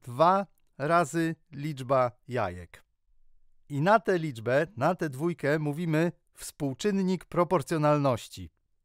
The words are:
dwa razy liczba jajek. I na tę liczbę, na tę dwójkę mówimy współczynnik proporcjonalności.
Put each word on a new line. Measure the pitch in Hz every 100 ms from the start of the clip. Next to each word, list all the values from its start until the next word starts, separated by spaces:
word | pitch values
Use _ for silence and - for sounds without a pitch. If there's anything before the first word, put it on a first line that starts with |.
dwa | - 120 165 190 196 _ _ -
razy | 143 170 160 165 165 160 _
liczba | 139 147 135 127 135 123 - -
jajek. | 123 101 90 87 - _ _ _ _ - - - _ -
I | 143
na | 165 220
tę | - 185
liczbę, | 156 113 113 135 - 110
na | 147
tę | 180 160
dwójkę | 127 165 165 139 156
mówimy | 147 143 175 156 170 - _
współczynnik | - - - 143 131 208 196 185 185
proporcjonalności. | - 160 175 180 - 165 151 147 139 117 - - 87 _ _ _